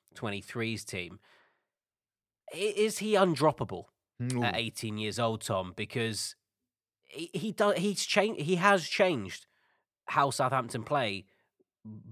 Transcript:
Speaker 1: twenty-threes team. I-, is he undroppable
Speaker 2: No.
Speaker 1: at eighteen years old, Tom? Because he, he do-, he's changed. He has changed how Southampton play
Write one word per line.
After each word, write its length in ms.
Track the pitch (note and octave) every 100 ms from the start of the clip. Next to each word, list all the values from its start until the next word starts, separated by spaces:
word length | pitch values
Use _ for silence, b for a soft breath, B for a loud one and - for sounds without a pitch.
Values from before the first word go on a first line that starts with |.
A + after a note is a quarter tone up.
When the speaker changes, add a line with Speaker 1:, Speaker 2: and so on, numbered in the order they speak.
| _ -
Speaker 1:
twenty-threes 680 | A2+ G2+ - A#2+ A2+ A2 -
team. 340 | F#2+ F2 F#2 b b b b b _ _ _ _ _ _ _ -
I-, 40 | D3+
is 420 | G#3 G3+ A3 -
he 140 | G#3+
undroppable 720 | G3+ F#3 C#3+ D#3 - A2+ F2+ - _ _ _
Speaker 2:
No. 240 | B2 B2+
Speaker 1:
at 120 | A#2+ A#2
eighteen 420 | A2+ - A2+ G#2+
years 220 | G#2+ G2
old, 220 | A#2 A2
Tom? 320 | - G2 F#2 F2+
Because 600 | G#2 B2+ A2+ G#2 - - _ _ _ _ _ _ _
he, 220 | - E3+
he 180 | F3+ G#3+
do-, 220 | E3 G#3 F#3+
he's 300 | G3+ G3 -
changed. 360 | G#3 G#3 G3+
He 140 | C3+ F3+
has 320 | G3 G3+ D3+
changed 580 | - F#3+ C#3 F#2+ - - _ _ _ _ _ -
how 240 | - C#3
Southampton 540 | - C3 C3+ A2+ A#2
play 420 | G#2+ D3 A#2 G2 - _ _ _ _ _ A2 G#2+ A2+